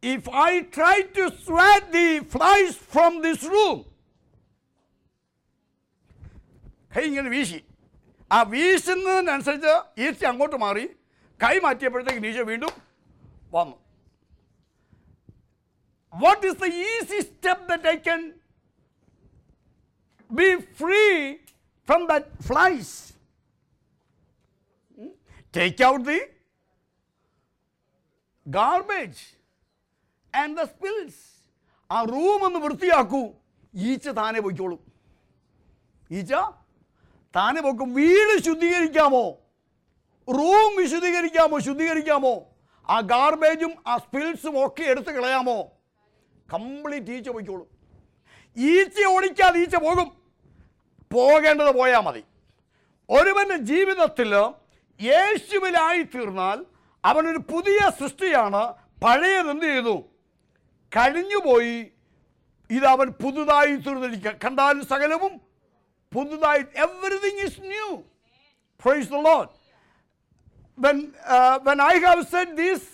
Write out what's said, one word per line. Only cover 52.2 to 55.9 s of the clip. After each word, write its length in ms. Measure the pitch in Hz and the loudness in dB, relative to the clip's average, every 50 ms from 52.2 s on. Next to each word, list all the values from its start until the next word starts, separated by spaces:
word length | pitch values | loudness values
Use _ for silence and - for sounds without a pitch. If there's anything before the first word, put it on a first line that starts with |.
| - _ _ _ _ _ _ _ _ _ _ _ _ _ _ _ _ _ 202 | -14 _ _ _ _ _ _ _ _ _ _ _ _ _ _ _ _ _ 4
ഒരുവന്റെ 420 | 269 302 392 392 403 403 403 381 339 247 208 | 6 6 6 4 2 0 0 -2 -4 -4 -2
ജീവിതത്തിൽ 600 | 285 339 392 381 381 370 330 302 311 - 240 220 208 202 208 233 277 _ _ _ _ _ _ _ _ _ 202 233 | 0 0 2 0 2 2 0 0 2 -2 -2 2 2 2 2 2 -2 _ _ _ _ _ _ _ _ _ -2 2
യേശുവിലായി 920 | 277 330 381 403 440 403 - - 403 392 381 370 349 339 320 320 | 4 4 4 4 0 -2 -4 -4 -4 -2 -2 2 2 2 2 2